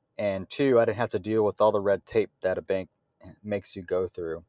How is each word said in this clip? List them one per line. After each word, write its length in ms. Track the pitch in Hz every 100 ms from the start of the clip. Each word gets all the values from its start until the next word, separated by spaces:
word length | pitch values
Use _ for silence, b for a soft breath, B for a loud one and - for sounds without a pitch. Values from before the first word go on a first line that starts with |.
| _ -
and 320 | 104 95 90
two, 320 | - 139 120
I 60 | 113
didn't 100 | 104
have 140 | 113
to 80 | 104
deal 260 | 95 110
with 160 | 104 -
all 120 | 107
the 80 | 104
red 260 | 101 98 -
tape 240 | 117 98 _
that 160 | 92 90
a 60 |
bank 260 | 82 95 92 _ _ _ 95 -
makes 340 | 104 101 - 98
you 60 |
go 260 | 87 90 92
through. 360 | - 82 80